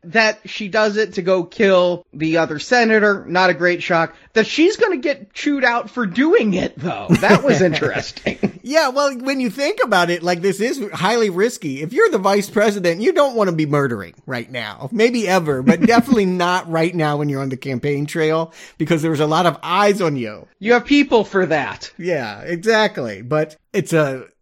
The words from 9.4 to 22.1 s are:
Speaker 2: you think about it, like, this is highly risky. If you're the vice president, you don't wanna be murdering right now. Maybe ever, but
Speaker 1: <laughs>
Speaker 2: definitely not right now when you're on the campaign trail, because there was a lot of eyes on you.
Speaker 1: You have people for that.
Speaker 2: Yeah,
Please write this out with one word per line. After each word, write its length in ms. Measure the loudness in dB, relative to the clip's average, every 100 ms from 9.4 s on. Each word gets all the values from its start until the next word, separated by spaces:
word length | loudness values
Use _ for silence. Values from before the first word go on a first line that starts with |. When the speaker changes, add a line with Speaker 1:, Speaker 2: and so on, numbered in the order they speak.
Speaker 2:
you 100 | -4
think 300 | -2 -4 -2
about 260 | 0 2 2
it, 120 | 0
like, 180 | -2 -2
this 180 | -2 -2
is 200 | -4 -4 -8
highly 380 | -4 -2 0 0
risky. 520 | 0 -2 -2 -8 -8
If 100 | -6
you're 180 | 0 0
the 80 | 2
vice 320 | 0 0 0
president, 500 | 0 0 0 -2 0
you 120 | 0
don't 240 | 2 2 2
wanna 160 | 0
be 140 | 0 0
murdering 480 | 0 0 -4 -10 _ -10
right 240 | -10 -8
now. 380 | -10 -10 -10 -8
Maybe 340 | 2 2 2 0
ever, 340 | 0 2 0
but 180 | 2 4
Speaker 1:
<laughs> 60 | 4
Speaker 2:
definitely 400 | 4 4 2 2
not 440 | 0 0 -2 -2
right 240 | 0 0
now 220 | 0 0 0
when 120 | -2
you're 140 | -4
on 60 | -6
the 80 | -8
campaign 500 | -6 -6 -4 -4 -4
trail, 460 | -2 0 0 -4 -10 -20 _
because 240 | -2 0
there 80 | 0
was 100 | 0
a 60 | 2
lot 200 | 2 2
of 120 | 0
eyes 380 | -2 2 4 4
on 160 | 0 -2
you. 300 | -6 -10 -20 _
Speaker 1:
You 140 | 2
have 100 | 2
people 400 | 4 2 4 2
for 220 | 2 0 0
that. 460 | 0 -2 -10 -16 -10
Speaker 2:
Yeah, 420 | -4